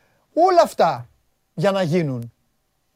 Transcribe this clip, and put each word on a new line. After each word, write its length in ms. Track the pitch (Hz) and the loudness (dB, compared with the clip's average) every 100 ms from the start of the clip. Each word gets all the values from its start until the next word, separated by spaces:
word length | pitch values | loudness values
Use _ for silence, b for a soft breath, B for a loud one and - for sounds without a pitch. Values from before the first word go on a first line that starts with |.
| b b b | b b b
Όλα 300 | - 370 349 | 2 4 4
αυτά 460 | 294 - 180 123 123 _ _ _ _ | 0 0 -2 -2 -10 _ _ _ _
για 160 | - 190 | -4 -2
να 120 | 190 | 0
γίνουν 500 | 175 175 151 123 117 - _ _ _ _ _ | -2 -2 -2 -6 -10 -16 _ _ _ _ _